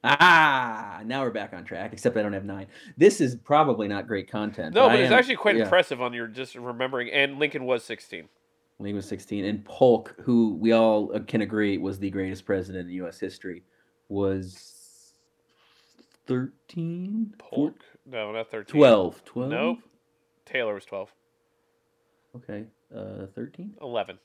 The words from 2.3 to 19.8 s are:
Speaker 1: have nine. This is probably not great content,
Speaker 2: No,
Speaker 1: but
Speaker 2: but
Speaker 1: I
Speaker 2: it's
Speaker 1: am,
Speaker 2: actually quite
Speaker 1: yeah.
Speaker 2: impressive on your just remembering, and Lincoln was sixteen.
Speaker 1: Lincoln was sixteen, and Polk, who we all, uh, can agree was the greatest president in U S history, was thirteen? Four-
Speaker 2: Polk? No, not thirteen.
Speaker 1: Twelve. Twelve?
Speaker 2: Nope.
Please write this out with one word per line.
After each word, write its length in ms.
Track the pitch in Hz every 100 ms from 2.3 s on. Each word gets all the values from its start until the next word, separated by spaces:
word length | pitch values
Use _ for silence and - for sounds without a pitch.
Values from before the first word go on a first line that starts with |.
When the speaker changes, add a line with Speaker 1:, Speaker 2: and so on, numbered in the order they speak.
Speaker 1:
have 140 | 101 101
nine. 220 | 98 98 - - -
This 220 | 185 202
is 160 | 139 120
probably 520 | - 147 151 110 104
not 200 | 101 -
great 220 | 101 90
content, 440 | 107 104 104 80
Speaker 2:
No, 100 | 131
Speaker 1:
but 80 | 262
Speaker 2:
but 80 | -
Speaker 1:
I 20 |
Speaker 2:
it's 100 | 127
Speaker 1:
am, 20 |
Speaker 2:
actually 220 | 247 254 247
quite 200 | 208 113
Speaker 1:
yeah. 60 |
Speaker 2:
impressive 380 | - 180 - 127
on 120 | 123
your 140 | 120 117
just 280 | 110 127 127
remembering, 540 | 123 120 131 131 120
and 300 | 143 139 139
Lincoln 260 | 147 147 127
was 180 | 123
sixteen. 460 | - 110 - 87 78 _ _ _ _ _
Speaker 1:
Lincoln 180 | 101 101
was 100 | 95
sixteen, 380 | - - 104 95
and 180 | 104 -
Polk, 500 | - 127 113 - -
who 320 | - 117 113 87
we 160 | 110
all, 440 | 113 113 107 101 107
uh, 40 |
can 220 | - 113
agree 360 | 98 107 104 95
was 200 | 92 98
the 100 | 98
greatest 360 | 95 95 90 -
president 420 | 98 92 92 87
in 60 | 90
U 120 | 87
S 120 | -
history, 440 | 95 - 95 87 _ _ _ _ _
was 1040 | 98 98 95 92 92 - - - _ _ _ _ _ _ _ _ _ _ _ _ _ -
thirteen? 1080 | 127 131 _ _ - 165 170 185 214 214 -
Four- 320 | - - 151
Speaker 2:
Polk? 120 | - _ _ -
No, 260 | 123 107
not 180 | 110 113
thirteen. 280 | 113 101 147
Speaker 1:
Twelve. 440 | 139 107 90 - -
Twelve? 240 | 123 131
Speaker 2:
Nope. 300 | 123 143 240